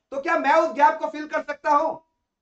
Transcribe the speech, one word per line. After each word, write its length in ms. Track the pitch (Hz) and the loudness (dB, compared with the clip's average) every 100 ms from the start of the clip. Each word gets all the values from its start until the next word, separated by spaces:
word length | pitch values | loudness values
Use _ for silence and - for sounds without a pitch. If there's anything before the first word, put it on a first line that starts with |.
| _ | _
तो 100 | 277 | -8
क्या 160 | 330 320 | -2 0
मैं 160 | 277 | 2
उस 180 | 320 320 | 2 2
गैप 240 | 285 269 - | 2 2 2
को 100 | 302 | -6
फिल 160 | 294 302 | -8 -6
कर 140 | 302 | -6
सकता 280 | - 285 311 | -6 -6 0
हूं? 260 | 294 320 330 _ _ _ _ | 0 0 -6 _ _ _ _